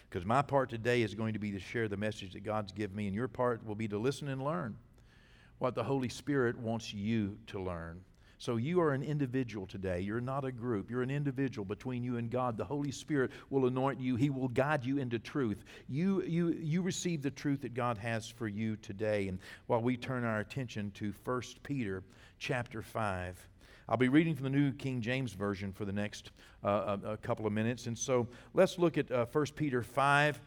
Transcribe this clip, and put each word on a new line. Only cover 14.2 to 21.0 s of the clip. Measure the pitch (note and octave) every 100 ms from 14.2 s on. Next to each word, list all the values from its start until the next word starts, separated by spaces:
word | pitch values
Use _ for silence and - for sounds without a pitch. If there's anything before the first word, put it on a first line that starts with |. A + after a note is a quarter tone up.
| D3
will | C3 B2+
guide | A#2 C#3 D3+ A#2+
you | C#3
into | B2+ A2+
truth. | - D3+ A#2+ G2+ - - -
You, | C3 F#3+ F#3+
you, | - E3 E3+
you | - D#3 E3+
receive | F#3 - F3+ E3
the | C3+
truth | C3+ D3 C#3
that | B2+
God | A#2+ A#2+ G#2+
has | A#2 A2+ G#2+
for | - A2+
you | G2+ A2 G#2
today. | - G2 G#2+ G#2+ F#2+
And | F#2 - - -
while | A#2+
we | A#2+ B2
turn | B2 B2+
our | A#2 G#2+
attention | G2+ - B2 A2 G2+
to | -